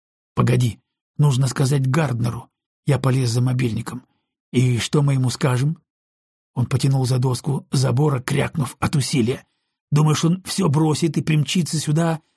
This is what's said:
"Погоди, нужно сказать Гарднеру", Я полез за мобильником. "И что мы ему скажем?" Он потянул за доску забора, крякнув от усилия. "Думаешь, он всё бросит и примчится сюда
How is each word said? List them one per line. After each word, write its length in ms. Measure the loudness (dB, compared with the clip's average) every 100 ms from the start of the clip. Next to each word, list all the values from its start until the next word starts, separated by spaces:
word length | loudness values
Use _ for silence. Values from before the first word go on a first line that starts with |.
| _ _ _
"Погоди, 440 | -2 0 2 0 -4 _ _ _ 0
нужно 300 | 2 2 0
сказать 400 | 0 0 0 0
Гарднеру", 640 | 0 0 -2 -4 -6 -12 _ _ _
Я 140 | -2 0
полез 300 | 2 0 0
за 120 | 0
мобильником. 640 | 0 0 -2 -4 -8 -12 -16 _ _ _ _
"И 260 | 0 2 0
что 240 | 0 2
мы 120 | 2
ему 160 | 0 -2
скажем?" 500 | 0 0 0 -2 -4 _ _ _ _ _ _ _
Он 140 | -4 -2
потянул 380 | 0 2 2
за 120 | 0 0
доску 480 | 0 -2 -4 -6 -2
забора, 480 | -2 0 2 2 0
крякнув 580 | -2 -2 -2 -4 -6 -4
от 160 | -2
усилия. 500 | -2 0 0 0 -2 -10 _ _ _ _
"Думаешь, 320 | 2 2 2
он 200 | 0 0
всё 260 | -4 -2 0
бросит 480 | 2 2 0 -2 -2
и 40 |
примчится 580 | 0 0 0 0 -2 -2
сюда 420 | -2 0 0 -2 -8